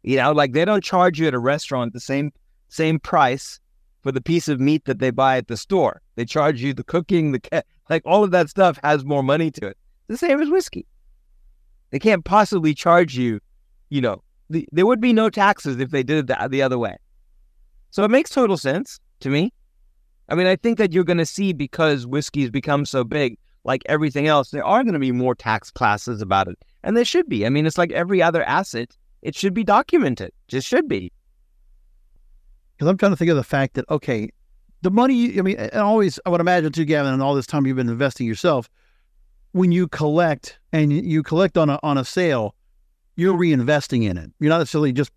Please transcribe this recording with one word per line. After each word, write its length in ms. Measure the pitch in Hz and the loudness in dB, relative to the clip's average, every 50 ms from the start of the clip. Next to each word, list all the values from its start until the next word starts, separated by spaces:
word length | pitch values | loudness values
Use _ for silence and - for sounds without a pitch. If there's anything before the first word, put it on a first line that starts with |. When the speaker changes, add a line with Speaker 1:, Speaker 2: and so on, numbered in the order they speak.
Speaker 1:
You 160 | - - 131 | -2 0 0
know, 140 | 131 123 139 | 2 2 2
like, 220 | 151 147 147 131 120 | 2 2 0 2 2
they 120 | 151 175 | 0 2
don't 180 | 196 214 202 - | 2 0 0 -2
charge 360 | - 196 180 180 180 160 147 | 0 2 2 2 2 2 0
you 80 | 160 | -2
at 60 | 156 127 | 0 0
a 60 | 123 | 0
restaurant 540 | 120 131 147 147 - - 139 127 120 117 104 | 0 -2 -2 -2 -6 -6 -4 -4 -4 -6 -8
the 60 | 123 | -10
same, 320 | - - 135 139 147 147 _ _ _ _ _ _ _ _ | -6 -4 -4 -4 -4 -6 _ _ _ _ _ _ _ _
same 300 | - - 160 160 160 147 | -6 -2 0 0 0 -2
price 600 | - - - 160 143 123 131 135 - - - _ _ _ _ _ _ _ _ _ | -2 0 2 2 2 2 0 -4 -10 -16 -20 _ _ _ _ _ _ _ _ _
for 100 | _ 135 | _ -4
the 100 | 131 131 | -4 -4
piece 260 | 117 - 165 170 - | -2 0 0 0 0
of 120 | - 147 127 | -2 -2 2
meat 260 | 131 143 156 151 _ | 2 2 2 2 _
that 140 | - 127 101 | -4 -4 -2
they 120 | 131 131 | -2 -2
buy 260 | 120 127 135 135 131 | 0 2 2 2 2
at 100 | 127 120 | 0 -2
the 100 | - - | -6 -10
store. 440 | - - _ 196 185 147 107 - - _ _ _ | -10 -6 _ 0 2 2 0 -2 -6 _ _ _
They 100 | - 120 | -8 -8
charge 360 | 113 - 156 143 151 147 117 | -4 -2 0 0 0 0 0
you 120 | 123 143 135 | -4 -6 -6
the 120 | 143 123 | -6 -8
cooking, 480 | - - 175 165 - 196 170 156 147 135 | -4 -4 -4 0 0 0 0 0 0 -2
the 60 | 123 | -4
ca-, 240 | - - - 165 - _ _ _ _ _ | -6 -4 -6 -6 -6 _ _ _ _ _
like, 120 | 160 160 - | -4 -4 0
all 180 | 151 180 208 208 | 2 2 2 4
of 80 | 190 | 4
that 180 | 180 180 160 147 | 2 2 2 0
stuff 300 | - 196 190 175 151 - | 2 2 2 2 2 0
has 220 | - 147 151 143 131 | 0 0 0 0 0
more 180 | 143 147 139 | -2 -2 0
money 300 | 135 131 143 156 165 156 | 2 0 0 0 0 -4
to 160 | - - 107 | -4 -8 -12
it. 100 | 95 98 _ _ _ _ _ _ | -12 -12 _ _ _ _ _ _
It's 140 | - 214 - | -12 -6 -4
the 60 | - | 0
same 140 | 349 269 294 | 0 2 2
as 80 | 311 294 | 2 0
whiskey. 380 | 349 381 339 - - 175 - _ _ _ _ _ _ _ _ _ _ _ _ - _ _ _ _ _ _ _ _ | 0 0 -2 -4 -12 -16 -16 _ _ _ _ _ _ _ _ _ _ _ _ -20 _ _ _ _ _ _ _ _
They 80 | - 139 | -10 0
can't 240 | - 220 208 175 160 | 2 2 2 2 2
possibly 500 | - 185 214 208 - 208 180 160 156 147 | 2 4 4 4 4 0 0 2 2 0
charge 440 | - - 170 170 175 175 147 127 | 2 4 6 6 6 6 2 0
you, 240 | 123 127 120 110 101 _ _ _ _ _ _ _ _ _ _ | -2 -2 -2 -2 -4 _ _ _ _ _ _ _ _ _ _
you 120 | 143 139 | -4 -2
know, 220 | 127 113 98 - _ _ _ _ _ _ | -2 -2 -4 -6 _ _ _ _ _ _
the, 180 | 156 165 - - | -6 -6 -6 -2
there 140 | - 165 185 | 0 2 4
would 160 | 220 254 220 | 4 4 2
be 120 | 226 247 233 | 2 2 4
no 160 | 220 220 214 | 4 2 0
taxes 500 | - 214 196 202 196 - - 147 127 120 | 2 2 2 2 2 0 -4 -6 -4 -4
if 120 | 135 123 | -4 -4
they 100 | 139 139 | -2 -4
did 160 | 127 123 156 156 | 0 0 0 0
it 80 | 139 | 0
the, 200 | 123 131 - 101 139 | -2 -4 -4 -4 -2
the 120 | 131 135 | 0 0
other 180 | 135 131 127 120 | 0 0 0 -2
way. 160 | 117 98 85 - _ _ _ _ _ _ _ _ _ _ _ _ _ _ _ - _ _ | -4 -6 -6 -12 _ _ _ _ _ _ _ _ _ _ _ _ _ _ _ -20 _ _
So 120 | - - 202 | -2 0 2
it 60 | 214 | 4
makes 200 | 233 269 330 - | 4 2 2 2
total 280 | - 277 247 202 190 | 0 0 2 2 0
sense 420 | 160 - 135 139 185 269 - - - _ _ _ _ | -2 -2 -2 -2 -2 -4 -8 -14 -20 _ _ _ _
to 100 | - 135 | -4 -2
me. 240 | 139 147 180 247 _ _ _ _ _ _ _ _ _ _ _ _ _ _ _ - | 0 0 0 -2 _ _ _ _ _ _ _ _ _ _ _ _ _ _ _ -4
I 60 | - | -2
mean, 120 | 170 185 | 0 2
I 80 | 185 190 | 2 2
think 220 | - - 233 233 | 2 0 -2 0
that 160 | 220 214 185 160 | 2 0 2 2
you're 100 | 185 180 | 0 2
gonna 220 | 170 175 170 165 | 2 0 0 0
see, 260 | - - - 202 196 170 | -2 -4 -4 -4 -4 -2
because 540 | 139 147 131 - - 165 156 143 131 120 | -4 -6 -8 -2 0 0 0 0 -2 -4
whiskey's 420 | 120 135 151 143 - - 147 139 120 | -4 -4 -4 -4 -4 -4 -4 -4 -2
become 360 | 113 139 - 156 143 143 143 | -4 -6 -2 -2 -2 -2 -2
so 180 | - - 135 123 | -2 -2 -4 -2
big, 340 | 110 147 151 143 123 113 _ _ _ _ _ _ | -2 -2 -2 -2 -2 -4 _ _ _ _ _ _
like 160 | 123 131 131 - | -4 -4 -4 -2
everything 400 | - 151 151 156 147 123 147 143 | -2 -2 0 0 -2 -2 0 2
else, 220 | 156 151 143 135 - | 2 2 2 2 0
there 160 | - 143 - | -6 -6 0
are 180 | - 196 247 269 | 0 2 2 2
gonna 140 | 233 180 | 0 -2
be 140 | 147 135 131 | 0 0 0
more 240 | 123 123 123 127 123 | 0 0 0 -2 -2
tax 340 | - - 117 110 107 - - | -2 -2 -2 -2 -2 -4 -12
classes 520 | _ - 127 107 104 104 - 120 117 104 | _ 0 0 0 0 0 -4 -8 -8 -8
about 260 | 107 92 98 98 95 | -4 0 0 0 0
it. 100 | 92 87 _ _ _ _ _ - | -2 -6 _ _ _ _ _ -6
And 120 | - 220 | 0 0
there 100 | 233 247 | 0 0
should 220 | - - 359 339 | 2 0 0 0
be. 180 | 277 147 107 101 | 0 -2 -2 0
I 40 | 117 | 0
mean, 160 | 135 147 151 | 2 2 0
it's 120 | 160 - | 0 0
like 140 | - 175 170 | 0 -2 0
every 300 | - 147 170 180 202 185 | 0 -4 -2 0 2 2
other 220 | 160 170 165 165 - | 2 2 2 0 -2
asset. 520 | - 135 170 196 - - 117 123 _ _ _ _ _ _ _ | 0 -2 -2 -2 -4 -8 -10 -10 _ _ _ _ _ _ _
It 140 | - 151 143 | -12 -10 -8
should 180 | - - 196 180 | -2 -4 -2 -2
be 120 | 233 214 | -2 0
documented. 680 | 196 202 233 285 - - 339 233 143 120 - 95 - _ _ _ | 2 2 2 2 2 2 2 2 2 -2 -4 -8 -14 _ _ _
Just 180 | _ - 131 131 | _ -6 -6 -4
should 220 | - 240 311 330 | 0 0 0 0
be. 240 | 269 147 98 92 90 _ _ _ _ _ _ _ _ _ _ _ _ - _ _ _ _ _ _ _ _ _ _ _ - _ _ _ - _ _ _ _ | 0 -4 -6 -6 -10 _ _ _ _ _ _ _ _ _ _ _ _ -20 _ _ _ _ _ _ _ _ _ _ _ -20 _ _ _ -20 _ _ _ _
Speaker 2:
'Cause 100 | _ 143 | _ 0
I'm 100 | 165 196 | 0 2
trying 140 | 185 214 196 | 2 2 2
to 60 | 180 | 2
think 120 | - 170 170 | 2 2 2
of 60 | 165 | 2
the 80 | 139 123 | 0 0
fact 300 | - - 139 139 127 _ | -2 -2 -2 -2 -2 _
that, 100 | 135 - - | -8 -4 -4
okay, 400 | 151 143 - - 123 107 104 - _ _ _ _ _ _ _ _ _ _ | -4 -4 -2 -4 -4 -4 -4 -8 _ _ _ _ _ _ _ _ _ _
the 80 | - 185 | -4 0
money, 480 | 190 226 247 269 269 240 240 240 - | 2 2 2 2 2 2 0 0 0
I 40 | 196 | 0
mean, 160 | 185 190 196 | -2 -2 -2
and 240 | - 214 - - 214 | -4 -6 -6 -2 -2
always, 400 | 208 208 220 220 202 175 - - - | 0 2 2 2 2 0 -2 -4 -4
I 40 | 185 | -2
would 100 | 175 170 | 0 2
imagine 320 | 170 175 180 180 156 156 | 2 2 2 2 2 0
too, 140 | 139 165 160 | -2 -2 -2
Gavin, 260 | 147 156 147 139 139 | 0 0 0 0 0
and 100 | 131 135 | 0 0
all 140 | 135 139 143 | 0 0 0
this 100 | 139 123 | -2 -2
time 220 | - - 147 139 | -2 -2 0 0
you've 80 | 131 131 | 0 0
been 140 | 127 127 117 | 0 -2 -2
investing 360 | 117 117 143 135 - - 120 | -2 -2 -2 -4 -2 -4 -6
yourself, 440 | 113 110 - - 175 151 127 113 _ _ _ _ _ _ _ _ _ _ _ _ _ _ _ _ _ | -6 -4 -2 0 0 0 0 -4 _ _ _ _ _ _ _ _ _ _ _ _ _ _ _ _ _
when 220 | - 180 185 180 170 | 0 2 2 2 2
you 160 | 180 180 - | 2 0 -2
collect 680 | - - 156 151 151 165 175 160 147 - - - - _ _ _ | -2 -4 -2 0 2 2 2 2 0 -4 -8 -20 -20 _ _ _
and 180 | - 156 156 147 | 0 0 2 2
y-, 120 | 143 165 - | 2 0 -2
you 180 | 180 151 156 | -2 -2 -2
collect 360 | 143 - 160 165 196 180 _ | -2 -2 0 0 0 2 _
on 120 | 175 156 147 | 0 2 2
a, 100 | 139 147 - | 0 -2 -2
on 140 | 151 143 | -2 -2
a 80 | 135 127 | -2 -4
sale, 500 | - - 190 180 165 139 120 110 101 _ _ _ _ _ _ _ _ _ _ _ _ _ | -4 -2 0 0 0 0 0 -2 -4 _ _ _ _ _ _ _ _ _ _ _ _ _
you're 200 | - 170 190 190 | 0 0 2 2
reinvesting 720 | 170 180 170 151 127 117 131 151 143 - - 139 120 110 101 | 2 2 2 2 2 2 2 0 0 0 -2 -2 0 0 0
in 80 | 87 | -2
it. 140 | 87 82 - _ _ | -6 -10 -14 _ _
You're 80 | 156 | 0
not 120 | 151 160 170 | 2 2 2
necessarily 340 | 160 - - 151 151 139 123 | 0 -2 0 0 0 0 0
just 180 | 135 143 - _ | -2 -4 -4 _